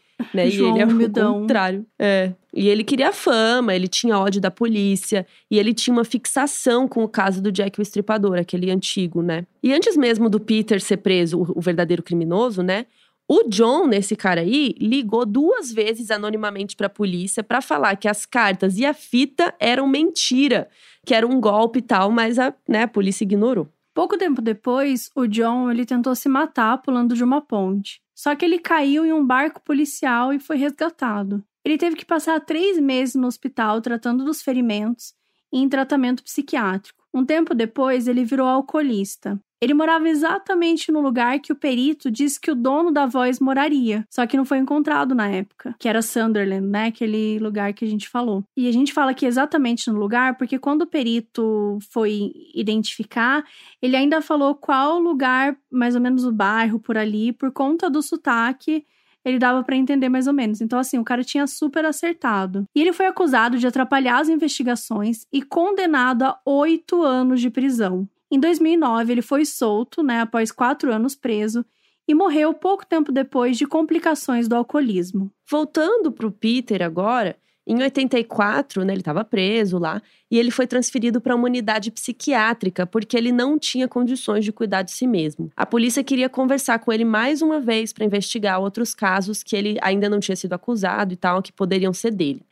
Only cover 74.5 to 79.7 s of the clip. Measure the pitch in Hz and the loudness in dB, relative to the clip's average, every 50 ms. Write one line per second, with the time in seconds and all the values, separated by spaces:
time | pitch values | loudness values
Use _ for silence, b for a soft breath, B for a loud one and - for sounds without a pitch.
74.5 | 233 240 233 - - 294 277 226 196 180 175 180 190 190 190 196 - _ _ - | 0 0 0 0 0 0 0 0 0 -2 -2 -2 -4 -4 -4 -6 -8 _ _ -4
75.5 | 294 302 311 302 - 330 311 359 466 466 370 302 - - 226 214 190 - - 226 | -2 -2 -2 0 0 0 2 2 2 2 0 -2 -4 -4 -6 -6 -4 -2 -2 0
76.5 | 233 262 247 - 214 180 180 170 160 175 190 220 247 247 214 170 - _ _ _ | 0 0 -2 -2 -2 -2 -2 -2 -2 -2 -2 0 0 0 -2 -2 -6 _ _ _
77.5 | _ _ _ - 226 240 262 277 269 277 262 247 262 240 233 233 - 220 202 208 | _ _ _ -2 0 0 0 0 0 0 0 0 0 -2 -2 -2 -2 0 0 0
78.5 | 220 285 285 - - 196 185 190 196 190 - 160 151 185 220 - - 202 185 196 | 0 -2 -2 -4 -4 -4 -2 -2 -2 -4 -4 -4 -4 -4 -4 -2 -2 0 0 0
79.5 | 220 226 214 190 | 0 0 0 0